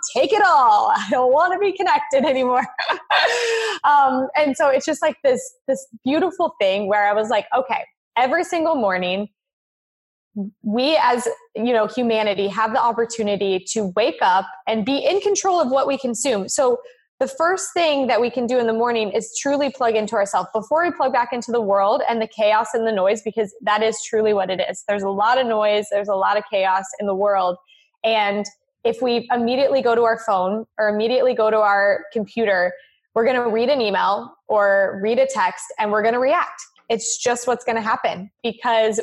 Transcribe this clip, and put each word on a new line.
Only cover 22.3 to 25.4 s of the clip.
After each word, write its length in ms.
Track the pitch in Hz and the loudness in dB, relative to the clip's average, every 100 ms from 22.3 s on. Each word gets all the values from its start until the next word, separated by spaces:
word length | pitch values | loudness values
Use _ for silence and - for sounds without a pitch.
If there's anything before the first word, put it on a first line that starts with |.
| - 208 214 233 | 0 2 2 0
and 120 | 240 226 | -2 0
the 60 | |
noise, 300 | 208 190 214 | 2 2 0
because 320 | 220 226 208 - | -2 -4 -4 -4
that 200 | 208 214 | -2 0
is 200 | 220 220 | 0 -2
truly 320 | - 220 214 | -2 0 2
what 160 | 202 190 | 0 0
it 100 | 185 - | -2 -4
is. 140 | 196 - | -6 -4
There's 140 | 202 | -4
a 40 | 196 | -2
lot 280 | 196 214 | 0 2
of 80 | 254 | 2